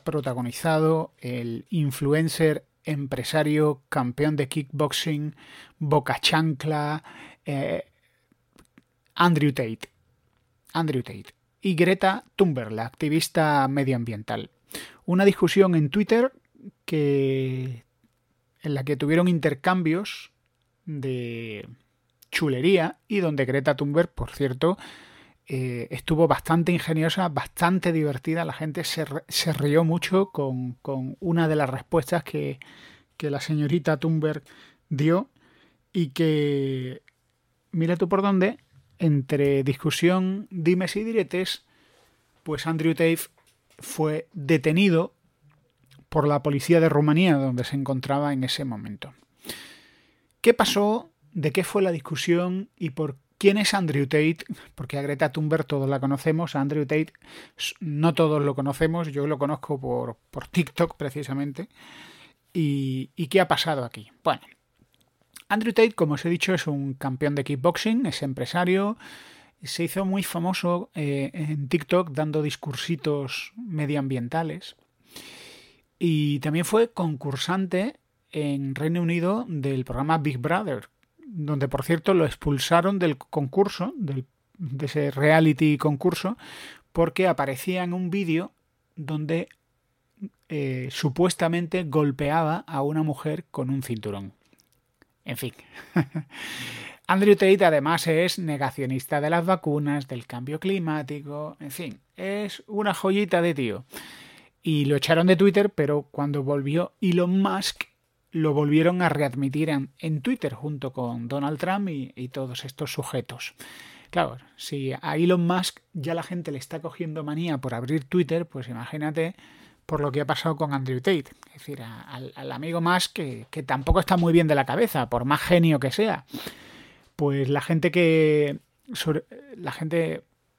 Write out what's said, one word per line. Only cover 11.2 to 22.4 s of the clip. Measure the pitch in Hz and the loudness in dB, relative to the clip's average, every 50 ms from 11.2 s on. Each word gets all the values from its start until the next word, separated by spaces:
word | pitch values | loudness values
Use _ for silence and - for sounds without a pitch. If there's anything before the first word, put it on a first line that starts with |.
| - - - _ _ _ _ _ | -16 -18 -20 _ _ _ _ _
Y | - 196 180 | -2 0 2
Greta | 151 175 180 196 190 - 190 190 - - _ _ | 4 4 4 4 4 4 2 2 0 -4 _ _
Thunberg, | - 196 175 143 127 113 107 110 | 4 4 4 2 0 -4 -6 -6
la | 110 113 | -6 -6
activista | 123 - - 160 147 151 165 - - - 170 156 151 147 143 135 127 | -6 -6 -4 -2 0 2 0 0 0 2 2 2 4 4 4 4 2
medioambiental. | 139 143 139 131 131 120 117 117 107 104 110 - 107 - - - _ _ _ - - - - - - - _ | 2 0 0 0 0 0 -2 -4 -6 -8 -8 -8 -8 -8 -8 -10 _ _ _ -16 -14 -14 -14 -16 -20 -10 _
Una | - 175 185 196 | 0 2 4 6
discusión | 196 185 - 185 165 - 196 196 185 175 | 6 6 6 4 4 6 6 6 6 6
en | 160 151 135 | 4 2 2
Twitter | - 208 208 - 233 233 240 214 - _ _ _ _ - - 196 - _ _ | 2 0 2 2 4 2 2 2 -2 _ _ _ _ -20 -20 -20 -20 _ _
que... | - 160 156 147 143 139 139 139 135 135 131 131 131 131 131 127 131 123 117 - _ _ _ _ _ _ _ _ _ _ _ _ _ _ _ - | -4 -2 0 2 2 2 2 2 2 0 0 -2 -2 -4 -4 -6 -8 -10 -12 -16 _ _ _ _ _ _ _ _ _ _ _ _ _ _ _ -6
en | 151 143 | -4 -4
la | 135 131 | -4 -2
que | 143 143 | -2 -2
tuvieron | 131 151 143 160 170 175 180 | -2 0 2 4 4 4 4
intercambios | 175 160 139 156 143 135 - 180 180 185 170 156 160 185 208 - - - - - _ _ _ _ _ _ _ _ _ _ _ | 2 2 2 0 -2 0 0 0 0 2 2 0 0 -2 -4 -6 -10 -14 -16 -20 _ _ _ _ _ _ _ _ _ _ _
de | 175 151 143 131 135 127 123 120 120 117 117 117 113 107 104 - - 120 - _ _ _ _ _ _ _ _ _ _ | -10 -10 -8 -6 -6 -6 -6 -6 -6 -8 -8 -10 -10 -10 -12 -14 -14 -18 -20 _ _ _ _ _ _ _ _ _ _
chulería | - - | -4 -2